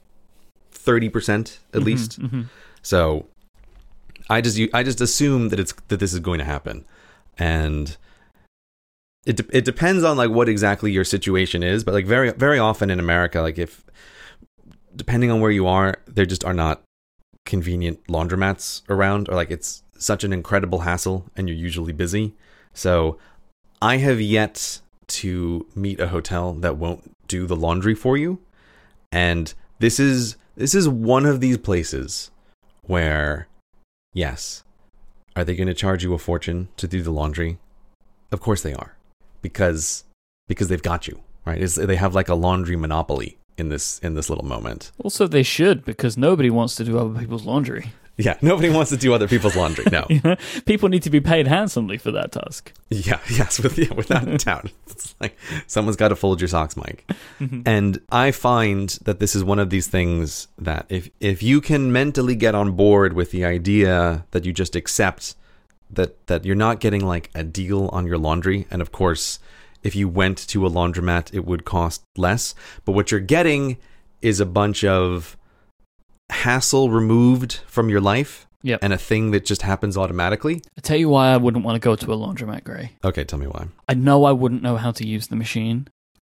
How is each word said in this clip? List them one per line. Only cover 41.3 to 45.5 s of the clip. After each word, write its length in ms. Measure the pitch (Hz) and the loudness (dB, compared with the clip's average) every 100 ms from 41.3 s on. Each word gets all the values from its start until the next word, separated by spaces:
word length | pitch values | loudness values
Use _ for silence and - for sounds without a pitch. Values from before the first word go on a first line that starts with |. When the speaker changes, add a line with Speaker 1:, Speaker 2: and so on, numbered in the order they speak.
| - | -12
Speaker 1:
right? 160 | - 82 | -8 -4
It's, 120 | 92 82 | -2 -2
they 200 | 98 92 | 0 2
have, 180 | 95 | 2
like, 140 | 95 90 | 2 0
a 60 | |
laundry 420 | 85 90 92 87 87 | 2 2 0 0 -2
monopoly 600 | 78 78 76 69 55 - _ - | -2 -2 -2 -4 -8 -14 _ -8
in 100 | 80 | -6
this, 300 | 73 - - | -4 -6 -8
in 140 | 85 | -6
this 140 | 78 78 | -4 -4
little 140 | 80 69 | -6 -6
moment. 440 | 58 55 58 - - | -8 -8 -12 -14 -12
Speaker 2:
Also, 220 | 208 - 190 | -6 0 2
they 140 | 147 | 2
should, 420 | 131 | 2